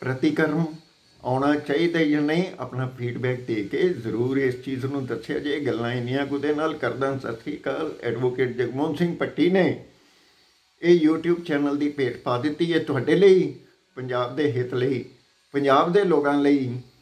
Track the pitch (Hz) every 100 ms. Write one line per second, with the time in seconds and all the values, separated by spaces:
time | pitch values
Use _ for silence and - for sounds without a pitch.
0 | 127 131 156 151 160 156 170 - - _
1 | _ _ 123 131 143 147 147 147 170 170
2 | 151 151 147 165 185 - 123 127 127 -
3 | 120 120 127 123 - 107 98 143 180 135
4 | 110 110 127 135 131 123 135 131 135 143
5 | 120 113 - 151 147 151 127 110 117 123
6 | 120 135 135 139 147 151 156 147 120 123
7 | 135 127 117 113 151 - 139 139 160 -
8 | 120 117 127 123 123 113 117 131 160 147
9 | 175 151 131 - 170 190 156 - - _
10 | _ _ _ _ _ _ _ _ 170 175
11 | 151 160 165 175 - 143 143 143 147 143
12 | 123 - 135 123 147 147 170 160 - 131
13 | 143 170 196 190 147 127 - _ _ -
14 | 127 123 123 135 143 120 123 127 131 123
15 | - - _ _ _ 139 139 139 165 196
16 | 185 151 143 143 143 143 127 123 - _